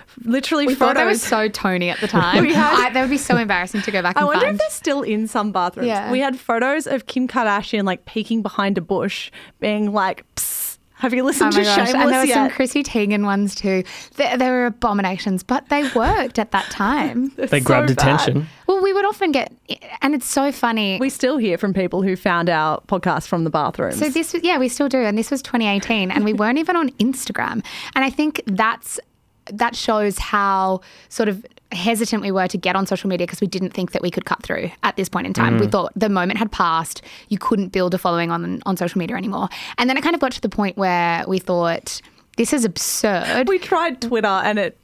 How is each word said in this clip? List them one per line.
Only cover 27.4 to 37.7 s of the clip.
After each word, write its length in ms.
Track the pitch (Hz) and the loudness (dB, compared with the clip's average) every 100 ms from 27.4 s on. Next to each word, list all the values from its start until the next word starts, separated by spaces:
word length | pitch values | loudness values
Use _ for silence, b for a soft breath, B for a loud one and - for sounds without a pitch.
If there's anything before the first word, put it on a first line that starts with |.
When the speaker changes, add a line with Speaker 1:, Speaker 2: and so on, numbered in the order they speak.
| - - B B B | -4 -4 B B B
Speaker 2:
And 100 | 269 | -2
I 60 | 269 | 0
think 320 | - 302 302 - | 0 -2 -2 -2
that's, 540 | 196 220 233 - - - _ _ _ - | 0 0 0 -8 -12 -14 _ _ _ -14
that 280 | 208 233 | -2 -2
shows 440 | 233 - 214 208 190 | 0 0 2 0 -2
how 640 | - 208 196 190 190 185 B B B | -2 0 2 2 2 0 B B B
sort 200 | - 214 | -2 -2
of 160 | 196 - - _ | -2 -8 -20 _
hesitant 500 | 175 196 220 226 220 | -4 0 0 0 -2
we 80 | 202 | 0
were 160 | 190 180 | 0 0
to 80 | 190 | -2
get 180 | 180 190 | -2 0
on 100 | 190 | 0
social 220 | 190 196 | -2 -2
media 180 | 180 180 | -2 -2
'cause 140 | - | -2
we 60 | 190 | -4
didn't 220 | 190 185 | -2 -4
think 200 | - 180 | -4 -4
that 100 | - | -2
we 80 | 175 | -4
could 140 | - | -4
cut 160 | - - | -4 -4
through 280 | - - 170 - | -4 -6 -6 -4
at 100 | 240 - | -4 -2
this 120 | 185 | -4
point 180 | 190 175 | -4 -4
in 60 | |
time. 260 | 190 - 226 | 0 2 2
We 80 | 208 | 2
Speaker 3:
Mm. 40 | |
Speaker 2:
thought 200 | 202 175 190 | 2 0 0
the 120 | 214 | 0
moment 300 | 190 175 - | 2 0 0
had 140 | 220 | -2
passed. 500 | - 175 160 160 - B B - | 0 0 0 -2 -8 B B -6
You 100 | 202 | -4
couldn't 300 | - 214 190 | 0 0 2